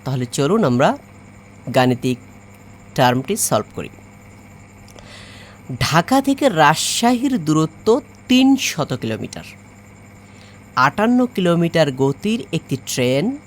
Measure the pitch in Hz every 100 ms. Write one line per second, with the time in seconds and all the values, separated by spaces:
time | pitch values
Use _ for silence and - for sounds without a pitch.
0 | 131 131 123 - 143 220 165 123 160 277
1 | - - - - - - - 131 127 123
2 | 127 123 - - - - - - - -
3 | 127 123 131 - - 113 - - 71 -
4 | - - - - - - - - - -
5 | - - - - - - - 127 - 165
6 | 170 269 269 277 285 165 147 160 - -
7 | 233 247 269 247 156 156 156 - - 262
8 | - - - 254 262 269 - - 143 123
9 | 113 110 101 85 - - - - - -
10 | - - - - - - - - 135 -
11 | 220 247 247 - 180 170 170 165 147 131
12 | 135 139 208 233 - 160 - 139 - -
13 | 123 135 202 285